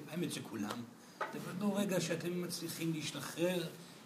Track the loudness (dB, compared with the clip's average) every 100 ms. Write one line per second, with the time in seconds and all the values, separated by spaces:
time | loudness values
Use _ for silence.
0 | -2 0 0 0 -4 -2 -2 -2 -6 -12
1 | -14 -6 -4 -2 -4 0 2 4 4 4
2 | 4 2 2 0 0 -2 -4 0 2 2
3 | 0 -4 -4 2 4 4 0 -6 -14 -16